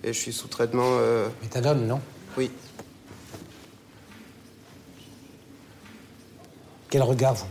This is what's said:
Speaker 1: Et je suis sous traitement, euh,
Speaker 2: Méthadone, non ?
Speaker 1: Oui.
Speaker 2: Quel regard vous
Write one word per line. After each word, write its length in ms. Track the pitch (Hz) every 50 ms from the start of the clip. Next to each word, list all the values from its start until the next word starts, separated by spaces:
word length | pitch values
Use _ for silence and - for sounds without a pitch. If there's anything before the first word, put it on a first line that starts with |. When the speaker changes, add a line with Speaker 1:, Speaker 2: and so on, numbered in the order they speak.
Speaker 1:
Et 100 | - 113
je 60 | 113 -
suis 140 | - 127
sous 160 | 117 - - -
traitement, 380 | - - 120 117 123 123 123 127 127 120
euh, 300 | 117 117 117 113 101 110 113 -
Speaker 2:
Méthadone, 440 | 117 110 - 127 120 147 147 117 117
non ? 140 | 110 127 143 - - - - - - -
Speaker 1:
Oui. 140 | 131 131 123 - - - - - - - - - - - - - - - - - - - - - - - - - - - - - - - - - - - - - - - - - - - - - - - - - - - - - - - - - - - - - - - - - - - 214 226 - - - - - - - - - - - - - - - - - - -
Speaker 2:
Quel 120 | - 139
regard 320 | 127 120 131 120 131 131 120
vous 120 | 98 - 92